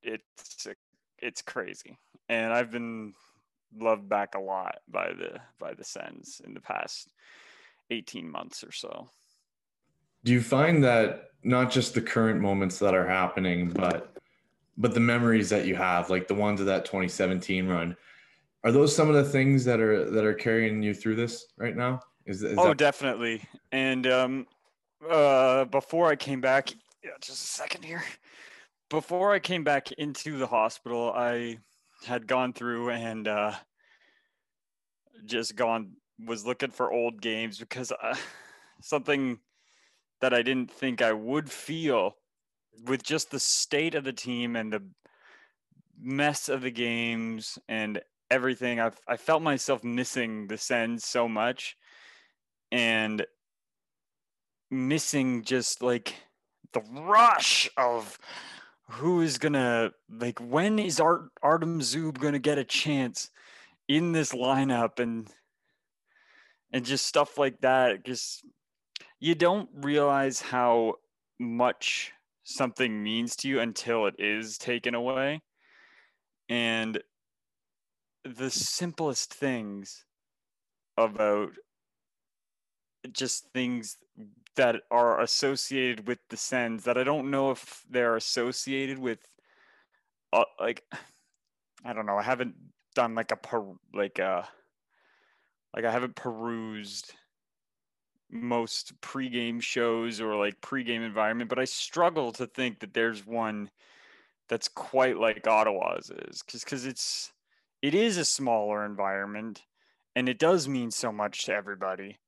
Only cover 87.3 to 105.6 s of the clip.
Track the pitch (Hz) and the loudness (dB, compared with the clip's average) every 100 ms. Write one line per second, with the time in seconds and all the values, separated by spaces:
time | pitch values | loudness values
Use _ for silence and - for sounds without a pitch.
87.3 | 139 135 127 - - _ 123 120 113 - | 0 0 -2 -8 -20 _ 0 2 0 -2
88.3 | - 120 127 - 135 135 135 127 110 _ | -2 -2 -4 -4 -4 -4 -4 -4 -6 _
89.3 | _ _ _ _ _ _ _ _ _ _ | _ _ _ _ _ _ _ _ _ _
90.3 | - - - 107 117 _ - - _ _ | 2 2 0 -4 -4 _ -18 -18 _ _
91.3 | _ _ _ _ _ 123 110 107 101 104 | _ _ _ _ _ -10 -6 -2 0 0
92.3 | 127 123 - - _ _ - 117 113 110 | 0 -2 -8 -20 _ _ 0 0 0 -2
93.3 | 110 - 117 101 95 _ 101 101 - 95 | -4 -2 -4 -4 -14 _ -4 -2 0 -2
94.3 | 92 95 - _ _ _ _ _ _ _ | -2 -4 -16 _ _ _ _ _ _ _
95.3 | _ _ _ _ - 113 120 127 - 127 | _ _ _ _ -4 -2 0 -4 -6 -8
96.3 | 113 117 117 110 107 101 101 - - _ | -6 -6 -6 -8 -10 -12 -14 -14 -20 _
97.3 | _ _ _ _ _ _ _ _ _ _ | _ _ _ _ _ _ _ _ _ _
98.3 | - 120 120 113 - - - - 135 131 | -10 -2 -2 -2 -6 -10 -14 -12 -8 -4
99.3 | 123 117 117 113 - 117 113 117 107 110 | -4 -4 -4 -4 0 0 0 -2 -4 -4
100.3 | 104 101 101 - 135 117 117 113 107 107 | 0 0 -2 -6 -6 -2 -4 -2 0 0
101.3 | 113 117 123 131 - - 160 175 160 123 | 0 -2 -2 -2 -4 -6 2 2 2 -4
102.3 | 110 123 - 127 107 104 117 117 107 101 | -4 -8 -4 -4 -4 -6 0 0 0 -8
103.3 | 117 110 107 104 _ _ _ - - _ | -4 -4 -4 -10 _ _ _ -20 -20 _
104.3 | _ _ 113 - - - 131 131 98 110 | _ _ -4 -4 -8 -2 2 4 4 0
105.3 | 107 - 110 | 2 4 4